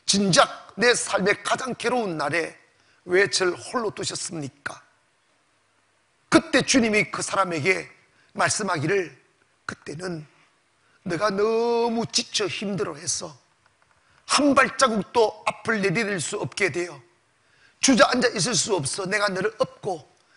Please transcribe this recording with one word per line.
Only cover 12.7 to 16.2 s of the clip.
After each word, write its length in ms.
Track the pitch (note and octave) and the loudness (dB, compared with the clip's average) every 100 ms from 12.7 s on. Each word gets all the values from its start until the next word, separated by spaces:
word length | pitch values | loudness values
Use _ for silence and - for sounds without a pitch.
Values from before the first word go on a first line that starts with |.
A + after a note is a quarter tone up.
| F#3+ F3+ C#3+ F3 - E3+ C#3 _ _ _ _ _ _ _ _ - | -4 -4 -6 -8 -6 -8 -14 _ _ _ _ _ _ _ _ -2
한 280 | - C#4+ | 2 4
발자국도 920 | C4+ B3+ - C4 G#3+ - A#3 G#3+ - - | 4 2 2 2 2 0 2 2 0 -6
앞을 360 | - - A3 | -4 -2 0
내디딜 380 | F#3+ F3 G#3 | 0 0 -2
수 180 | G3 | -4